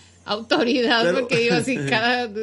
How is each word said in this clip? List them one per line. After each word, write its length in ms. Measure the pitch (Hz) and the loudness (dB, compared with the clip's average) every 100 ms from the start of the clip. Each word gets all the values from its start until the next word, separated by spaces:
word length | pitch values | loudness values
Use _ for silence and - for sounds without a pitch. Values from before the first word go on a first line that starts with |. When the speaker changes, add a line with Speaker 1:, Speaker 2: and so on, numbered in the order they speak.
| - - | -20 -16
Speaker 1:
autoridad, 800 | - 208 226 294 233 247 233 233 | -6 -6 0 0 2 2 2 2
Speaker 2:
Pero 160 | 175 269 | 2 0
Speaker 1:
porque 180 | 247 240 | 0 0
digo, 220 | 233 240 | 2 0
si 160 | 247 240 | 0 -2
Speaker 2:
<laughs> 120 | 143 | 0
Speaker 1:
cada, 400 | 220 240 247 240 208 | 0 0 0 -4 -6